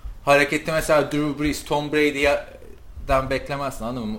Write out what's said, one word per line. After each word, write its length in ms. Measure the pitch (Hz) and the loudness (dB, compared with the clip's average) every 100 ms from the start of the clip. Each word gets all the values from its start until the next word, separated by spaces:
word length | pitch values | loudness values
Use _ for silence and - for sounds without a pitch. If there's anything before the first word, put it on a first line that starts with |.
| - - | -12 -6
hareketi 480 | 143 143 143 151 165 | 4 4 6 0 0
mesela 400 | 156 151 151 135 | -2 4 4 4
Drew 320 | 147 151 143 | 0 -2 -2
Brees, 200 | 151 139 | -2 -2
Tom 280 | - 147 147 | -2 -2 2
Brady'den 1400 | 151 147 139 143 143 - - - - - - - 135 131 | 2 2 4 2 2 -2 -16 -18 -18 -16 -12 0 0 2
beklemezsin, 540 | 131 - 143 139 - | -4 -4 -6 -6 -6
anladın 240 | 113 127 | -6 -6
mı? 100 | 107 | -6